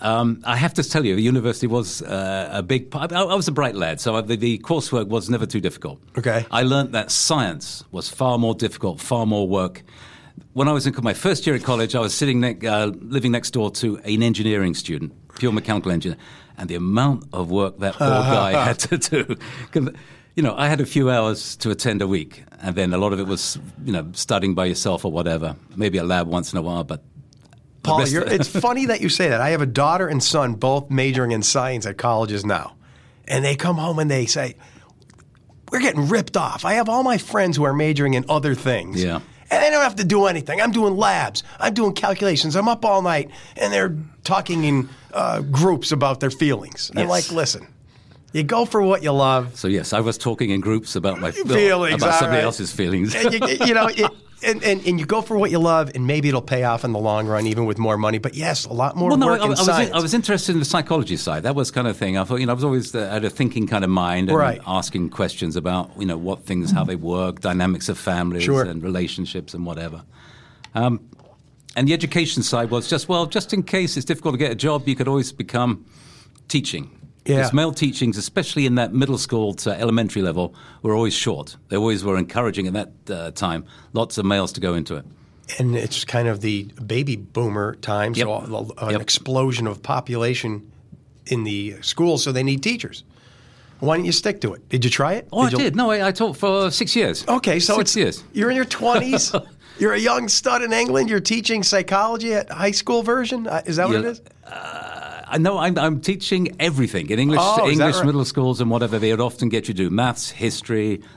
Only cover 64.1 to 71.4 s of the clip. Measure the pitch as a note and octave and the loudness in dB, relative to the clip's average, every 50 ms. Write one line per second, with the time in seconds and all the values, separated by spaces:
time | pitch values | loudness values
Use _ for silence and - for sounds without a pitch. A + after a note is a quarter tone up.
64.1 | F2 F2+ F#2+ F#2 D#3 D#3 D3 C3 - - - F#2 F#2 F#2 F2+ - - F#2 F2 E2 | 0 0 2 2 2 2 2 2 0 -4 -4 -4 -2 -2 -2 -4 -4 -4 -4 -4
65.1 | - - G2+ E2 - - F#2+ E2 D#2 F2+ D2+ F2+ F2+ F#2 F2 - - - G2+ F#2+ | -2 -2 -2 -2 -2 -4 -6 -4 -4 -4 -2 -2 -2 -2 -4 -6 -8 -6 -4 -4
66.1 | E2 E2 E2+ F#2 F#2+ - - - F#2+ F2+ F2 D#2+ G2 - F#2 F2+ F#2 E2 D#2+ E2+ | -4 -4 -4 -6 -6 -6 -6 -4 -4 -2 0 2 2 2 2 0 -2 -4 -4 -2
67.1 | F2 F2+ F#2 F#2 E2+ D#2 - F#2 F2+ F#2 F2+ F#2 F2+ F2+ - - F#2+ - - G2+ | -2 0 -2 -2 -4 -4 -4 -2 0 2 2 0 0 -2 -4 -6 -6 -4 -4 -2
68.1 | F2+ F2 F2 F2 F2 F2 F2 F2+ C#3 C3+ B2+ F2+ E2 E2 D#2+ F#2 F#2 F2+ F2+ D#2+ | -2 0 -2 -2 -2 -2 0 2 2 2 0 0 -4 -6 -6 -4 -2 -2 -2 -4
69.1 | - - F2+ - - F#2 E2 - - F2 F2 E2+ E2 D#2 E2 E2 D#2+ E2 - - | -4 -6 -8 -6 -8 -10 -10 -10 -10 -8 -8 -8 -8 -8 -8 -10 -10 -14 -16 -20
70.1 | - - - - - - - - - - - - - A2 A#2+ B2+ A#2+ G#2+ - - | -20 -20 -20 -20 -20 -20 -20 -20 -20 -20 -14 -6 -2 0 2 2 0 -2 -4 -12
71.1 | - - - - - - | -20 -20 -20 -20 -20 -20